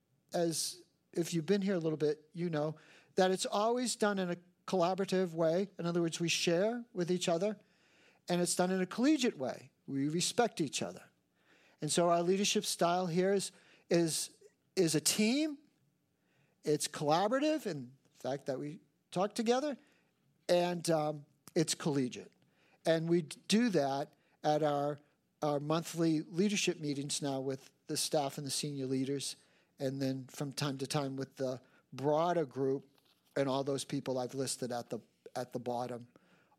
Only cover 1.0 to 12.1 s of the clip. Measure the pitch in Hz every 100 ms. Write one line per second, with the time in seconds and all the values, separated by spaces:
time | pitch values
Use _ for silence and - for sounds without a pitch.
1 | _ - 165 170 151 202 190 185 160 156
2 | 151 147 - 170 175 151 151 156 - -
3 | _ - 185 185 - 202 220 240 247 -
4 | 208 202 180 175 - _ - 190 170 185
5 | 190 185 185 160 165 170 196 - 170 170
6 | 170 156 170 - - 170 208 240 233 -
7 | 170 180 180 170 202 208 _ _ _ _
8 | _ _ - 175 175 - 185 190 185 -
9 | 262 311 247 - 127 - - _ - 139
10 | 143 160 - - 233 - 147 - 90 92
11 | - _ _ _ _ _ _ - 151 -
12 | 170